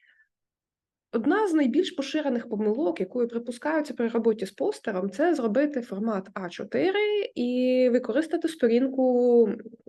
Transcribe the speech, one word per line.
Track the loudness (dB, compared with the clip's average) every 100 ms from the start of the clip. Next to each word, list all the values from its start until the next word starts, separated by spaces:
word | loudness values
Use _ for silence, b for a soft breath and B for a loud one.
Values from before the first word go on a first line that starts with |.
| B B B _ _ _ _ _ _ _ _
Одна | -4 0 2 2
з |
найбільш | 2 2 2 0
поширених | -2 -4 -2 -2 -2 -4
помилок, | -4 -2 0 -2 -2
якою | -4 -2 -4
припускаються | -4 -8 -8 -4 -2 -4
при | -4 -2
роботі | 0 0 0 -4
з |
постером, | -4 -4 -4 -6 -4 -4
це | 0 0 2
зробити | 0 0 0 -2
формат | -6 -6 -4 -4 -6
А | -10 -10
чотири | -10 -6 0 0 0 0 0 -2 -4
і | -2 0 2 4 4
використати | 2 0 -2 0 -2 -4
сторінку | 0 2 4 2 2 2 4 6 6 4 2 -10 -20